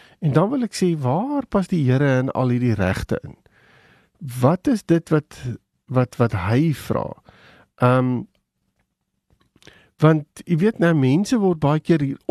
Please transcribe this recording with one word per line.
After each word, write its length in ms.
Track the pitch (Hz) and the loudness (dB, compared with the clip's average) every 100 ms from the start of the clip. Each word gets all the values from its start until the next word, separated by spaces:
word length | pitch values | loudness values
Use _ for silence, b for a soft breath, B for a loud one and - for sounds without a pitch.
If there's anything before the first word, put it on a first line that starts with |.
| B B | B B
en 80 | 160 | -2
dan 180 | 135 196 | 0 0
wil 140 | 269 | -2
ek 120 | 233 - | -4 -2
sê, 160 | 180 160 | -2 0
waar 480 | 123 151 262 285 - | -2 -2 -2 -6 -4
pas 160 | 202 180 | -4 -2
die 160 | 175 | -2
Here 360 | 127 131 143 127 | 0 2 2 0
in 100 | 131 | 0
al 220 | - 127 123 | -2 0 0
hierdie 220 | 123 101 | 0 0
regte 400 | 92 - - - - | 0 -2 -4 -6 -8
in? 80 | - _ b b b b b b b 139 123 | -20 _ b b b b b b b -14 0
Wat 300 | 127 180 - | 0 0 0
is 140 | 226 - | -2 0
dit 220 | 165 - | 0 2
wat, 240 | 156 - - 127 - _ _ - | -2 -2 -12 -10 -10 _ _ -4
wat, 240 | 127 123 - | -2 -2 0
wat 200 | 117 101 90 | 0 0 0
hy 260 | 120 165 139 | 0 2 -2
vra? 300 | - - - - b b b b b - | -4 -6 -6 -12 b b b b b 0
Ehm, 380 | 123 127 127 123 - _ _ _ _ _ _ _ _ _ _ _ _ _ b b b b | 2 2 0 -2 -6 _ _ _ _ _ _ _ _ _ _ _ _ _ b b b b
want, 440 | 156 156 147 - - | 4 4 -2 -18 -4
jy 100 | 160 | 0
weet 180 | 208 226 | 0 0
nou, 140 | 170 160 | 0 2
mense 440 | 131 151 208 240 | 2 2 0 0
word 200 | 190 165 | 0 0
baie 200 | 147 151 | 0 0
keer 200 | - 165 | 0 0
hier 180 | 139 - - | 0 -6 0